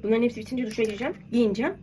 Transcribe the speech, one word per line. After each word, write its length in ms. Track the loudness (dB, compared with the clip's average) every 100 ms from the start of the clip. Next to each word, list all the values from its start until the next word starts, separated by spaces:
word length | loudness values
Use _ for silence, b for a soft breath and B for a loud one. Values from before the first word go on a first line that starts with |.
Bunların 200 | 2 4
hepsi 160 | 2 0
bitince 260 | -8 -4 -4
duşa 180 | 0
gireceğim. 300 | 0 0 -6 -6 -2
Giyineceğim. 420 | 2 2 2 -2 -4